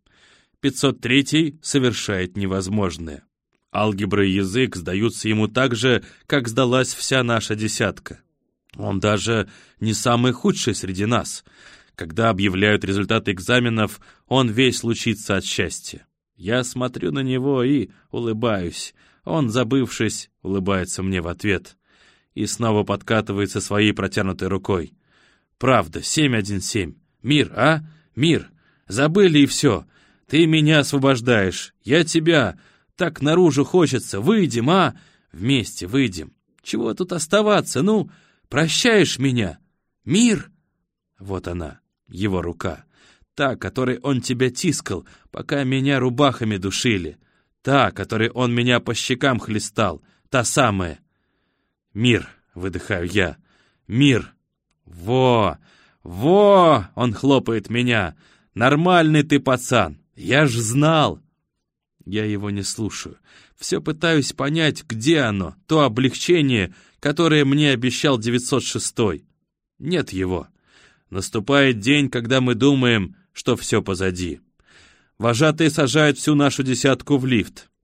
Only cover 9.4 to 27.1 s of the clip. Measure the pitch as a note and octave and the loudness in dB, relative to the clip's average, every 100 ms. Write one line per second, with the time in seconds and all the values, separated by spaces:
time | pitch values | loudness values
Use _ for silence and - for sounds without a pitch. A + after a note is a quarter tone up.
9.4 | F#2+ - _ - G#2+ G#2 B2 A#2+ B2 A#2+ | -4 -10 _ -8 -4 -2 0 2 2 0
10.4 | G#3 F#3+ - G2 F#2 F#2 G#2 A#2 - - | 0 0 -2 -4 -6 -4 -2 -2 -4 -12
11.4 | _ _ - - _ - E2 E2 A2+ F#2+ | _ _ -20 -20 _ -16 -10 0 0 2
12.4 | G2 F#2 G#2+ G#2 F#2 G2 F#2+ F#2 G2+ F#2+ | 0 2 2 2 0 -2 0 -2 -2 -6
13.4 | F#2+ B2 A#2+ A2 G#2 - - _ - B2+ | 0 0 2 0 -2 -4 -20 _ -2 0
14.4 | A#2+ G#2+ C3 - A#2 A2+ A#2 G2+ - G2 | 0 2 2 2 -4 -2 -2 -4 -2 -4
15.4 | - - F2 - - - _ _ _ _ | -2 -4 -4 -6 -14 -18 _ _ _ _
16.4 | F2 B2 B2 B2+ B2 B2+ F3+ C#3+ C3 B2+ | -4 -4 -4 -6 -6 -4 -4 -4 -4 -2
17.4 | C3+ C3+ B2 C#3+ G2 _ _ B2+ A#2 G#2+ | -2 0 0 0 -2 _ _ -8 -6 -2
18.4 | A#2+ G2+ F2 - - _ _ _ - E3 | -2 -2 -4 -8 -14 _ _ _ -6 -2
19.4 | B2 A#2 A2+ C3+ A#2+ - A2 - - _ | 0 0 0 0 0 -2 -4 -4 -14 _
20.4 | F#2 G2 F#2 F#2+ F2 - F#2+ F#2 E2+ F2+ | -6 -4 0 -2 -2 -6 -4 -4 -4 -6
21.4 | G#2+ F2+ - _ _ _ _ _ _ - | -2 -4 -6 _ _ _ _ _ _ -8
22.4 | G#2 - A#2 G#2 F#2+ G2 - A2+ G#2+ G2+ | -6 -2 0 0 0 -4 0 -2 0 -2
23.4 | G2+ - - G#2 G#2+ G2+ F#2+ - F#2+ F2+ | -2 -4 -2 2 2 2 -4 -2 -4 -4
24.4 | F#2 F#2+ - F#2+ D#2 _ _ _ _ _ | -4 -4 -2 -2 -4 _ _ _ _ _
25.4 | _ - B2 A#2+ D#2+ - - - D3 A#2 | _ -4 2 2 0 -6 -4 0 0 0
26.4 | G2 G2 - A2+ E2 - _ | -2 -6 -4 -6 -6 -10 _